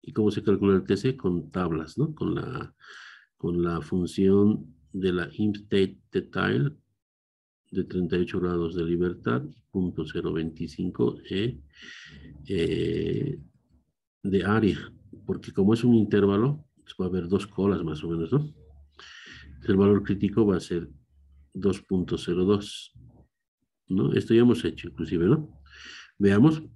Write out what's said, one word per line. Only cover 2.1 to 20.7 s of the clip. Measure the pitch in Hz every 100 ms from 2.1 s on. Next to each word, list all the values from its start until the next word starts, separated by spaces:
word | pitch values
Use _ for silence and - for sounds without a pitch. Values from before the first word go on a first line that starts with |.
Con | - 87 87
la, | - - - _ - - - - _ _
con | 87 87
la | 87 82
función | 76 95 85 - 98 98 104 107 - - _
de | 95 92
la | 87 85 -
imp | 104 104
state | - 101 95 - _
detail | 98 - 95 92 117 143 - _ _ _ _ _ _ _ _ _
de | -
treinta | 87 90 87 87
y |
ocho | 87 95
grados | 90 87 82 87
de | 82
libertad, | 85 87 - - 120 143 - _
punto | 98 90 80 78
cero | 87 85
veinticinco | 80 82 78 82 - 90 - 120 - -
E, | 95 113 - - _ - - - 73 69 - -
eh, | 92 82 - 85 82 82 - - - - _ _ _ _ _ _ _
de | 98 95
área, | 90 110 104 - - - - - -
porque | 90 -
como | - 98
es | 113
un | 123 117
intervalo, | 104 104 101 101 127 147 - _
pues | _ -
va | 92
a |
haber | 90 85
dos | 95 -
colas | - 98 87
más | 82 76
o | 85
menos, | 82 82
¿no? | 139 151 - - - - - - - - - - -
El | - 98
valor | 101 101
crítico | 95 98 101 113 107
va | 90
a |
ser | -